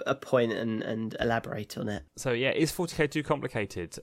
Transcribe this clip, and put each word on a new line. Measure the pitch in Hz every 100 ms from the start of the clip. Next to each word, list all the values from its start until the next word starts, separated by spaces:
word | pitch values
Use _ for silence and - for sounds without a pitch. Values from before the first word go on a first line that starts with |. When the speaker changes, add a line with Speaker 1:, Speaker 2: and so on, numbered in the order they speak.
| -
Speaker 1:
a, |
a | 139
point | - 127 117
and, | 98 117 110
and | - 110 110 -
elaborate | 120 113 - 107 104 -
on | 101
it. | 92 - -
Speaker 2:
So, | 131
yeah, | 117 131
is | - 156
forty | - 175 -
K | 147
too | 151
complicated? | 143 143 120 113 101 92 85 -